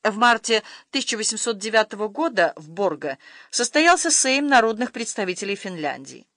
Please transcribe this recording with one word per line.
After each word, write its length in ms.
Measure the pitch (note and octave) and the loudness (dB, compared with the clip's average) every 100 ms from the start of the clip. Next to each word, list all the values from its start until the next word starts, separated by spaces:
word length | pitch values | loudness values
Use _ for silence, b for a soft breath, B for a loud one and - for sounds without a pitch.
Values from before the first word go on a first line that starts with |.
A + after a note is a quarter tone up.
В 120 | A3 G#3 | -2 2
марте 460 | A#3+ A3+ - A3 B B B | 4 4 2 -2 B B B
тысяча 260 | C4+ - A3 | -6 -4 -4
восемьсот 400 | G#3+ A3 A#3+ G#3+ | -4 -4 -4 -4
девятого 500 | G#3+ A3 G#3+ G#3 G#3+ | 0 0 0 -4 -8
года 460 | G#3 E4 G#3+ E3+ - | -2 -2 0 0 -2
в 140 | D3+ | -14
Борго 480 | E3 G3 D3+ D3 C3 B B B | -2 -2 -2 -8 -8 B B B
состоялся 640 | - A#3+ D4+ E4 F4 E4+ | -4 0 4 6 4 4
Сейм 340 | - C4 C4+ C#4+ | 2 2 2 4
народных 460 | C4 A3+ A3 B3 | 4 4 0 -6
представителей 640 | A#3+ A3+ - F#3+ F3+ G3+ G3+ | -6 -8 -4 -4 -4 -6 -6
Финляндии. 720 | G3 F3 D3 C3 C3+ B2+ _ | -8 -6 -6 -6 -14 -20 _